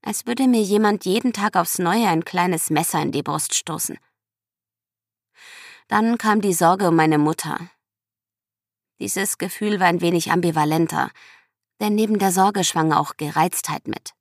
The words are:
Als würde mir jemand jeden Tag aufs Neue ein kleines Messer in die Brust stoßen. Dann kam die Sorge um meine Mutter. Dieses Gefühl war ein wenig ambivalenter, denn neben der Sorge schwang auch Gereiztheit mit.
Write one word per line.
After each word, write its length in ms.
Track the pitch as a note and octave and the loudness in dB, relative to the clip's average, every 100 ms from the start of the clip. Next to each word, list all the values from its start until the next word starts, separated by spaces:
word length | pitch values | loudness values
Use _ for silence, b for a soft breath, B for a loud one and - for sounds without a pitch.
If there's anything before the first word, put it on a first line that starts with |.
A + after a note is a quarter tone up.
Als 240 | - G#3 - | -8 -8 -6
würde 220 | A#3+ C4 | 0 2
mir 140 | A#3 | 2
jemand 440 | G3 G#3 G#3+ G#3 F#3 | 2 2 2 0 -2
jeden 260 | G#3+ B3+ | 0 -2
Tag 240 | G#3+ G3+ G3 | -2 -2 0
aufs 240 | E3+ - | -2 -2
Neue 280 | F3 G#3 G#3+ | 0 2 2
ein 180 | E3 E3+ | 0 -2
kleines 440 | F3+ F3+ F#3 - | -2 0 -2 -2
Messer 320 | D#3 E3 D#3+ | -2 -2 -2
in 120 | C#3+ | -2
die 100 | C#3 | -4
Brust 320 | C#3+ D#3 - - | -4 -6 -4 -6
stoßen. 420 | - D#3 - - _ _ _ _ _ _ _ _ _ _ _ _ _ B B B B B _ | -6 -8 -8 -10 _ _ _ _ _ _ _ _ _ _ _ _ _ B B B B B _
Dann 300 | G#3+ A3+ A#3 | 0 2 2
kam 240 | A3 G#3 | 2 2
die 120 | G3+ | 2
Sorge 360 | F3 E3+ F#3 F#3 | 2 2 4 4
um 60 | E3 | 4
meine 220 | D#3 D3+ | 4 4
Mutter. 520 | D3+ E3 D#3+ - E3+ _ _ _ _ _ _ _ _ _ _ _ _ _ | 2 -2 -6 -8 -10 _ _ _ _ _ _ _ _ _ _ _ _ _
Dieses 380 | G3+ F#3+ G3+ - | -8 -4 -4 -4
Gefühl 420 | E3+ - G#3 G#3 | -8 -4 -2 2
war 80 | F3+ | 2
ein 140 | E3+ | 2
wenig 300 | E3+ F3 - | 2 0 0
ambivalenter, 800 | F3 E3+ D#3+ D3+ D#3+ E3 D3+ C3+ b b b b _ _ _ | 0 2 2 0 2 0 0 -4 b b b b _ _ _
denn 160 | G#3+ G#3 | -2 0
neben 240 | A3 G#3+ | 2 2
der 120 | G3 | 2
Sorge 320 | F3+ F#3+ G3+ | 2 2 2
schwang 280 | F3 E3 D#3+ | 0 2 2
auch 240 | D3 D3 - | 2 0 -6
Gereiztheit 720 | D3 D#3 F3 - - D#3 - | -6 0 0 -2 -8 -10 -8
mit. 260 | - - _ | -12 -12 _